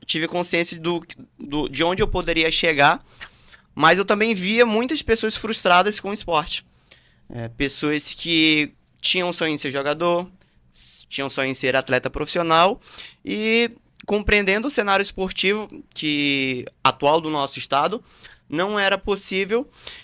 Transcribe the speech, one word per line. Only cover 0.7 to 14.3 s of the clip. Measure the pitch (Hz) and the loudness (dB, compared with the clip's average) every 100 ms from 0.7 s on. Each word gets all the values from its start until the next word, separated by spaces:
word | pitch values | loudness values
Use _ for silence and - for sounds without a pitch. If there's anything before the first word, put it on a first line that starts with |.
| 170 | -4
do, | 165 170 - - - _ | -4 -4 -8 -18 -20 _
do, | 143 147 139 | -8 -4 -4
de | 135 | 0
onde | 165 190 | 0 2
eu | 208 | 0
poderia | 180 170 160 160 | 0 0 0 2
chegar, | - 170 143 143 175 - - - - - - _ | 2 2 4 4 4 -4 -20 -20 -20 -20 -20 _
mas | - 156 180 | 4 6 6
eu | |
também | 196 208 226 196 | 4 2 2 0
via | 185 226 240 | 0 4 4
muitas | 214 247 311 | 4 0 -2
pessoas | - 226 220 - | 0 0 0 -4
frustradas | 220 226 185 180 202 202 | -4 -2 4 6 4 -2
com | 196 | -6
o | |
esporte. | 208 - 156 151 - - _ _ - _ _ - | -8 -2 -2 -2 -8 -10 _ _ -20 _ _ -16
É, | 120 117 | -12 -12
pessoas | 117 139 - 151 151 - | -6 -6 -4 -4 -2 -4
que | - 165 165 156 151 147 - _ _ | -6 -2 2 4 2 0 -8 _ _
tinham | - 185 175 | -2 0 -2
sonho | 170 160 | -2 -2
em | 147 | -2
ser | 143 | -4
jogador, | 139 139 151 175 175 180 - _ _ _ | -4 -4 0 0 0 -4 -14 _ _ _
s-, | - - - - | -20 -18 -18 -12
tinham | - 135 | -8 -6
sonho | - 135 | -2 -2
em | |
ser | 131 131 131 | 0 0 0
atleta | 127 127 127 | 2 0 0
profissional, | - 147 175 170 165 185 262 - - - - | -6 -4 -2 2 4 4 2 -10 -18 -18 -14
e | - 202 220 226 233 - _ _ - | -6 -2 2 2 2 -4 _ _ -4
compreendendo | 208 208 | -2 2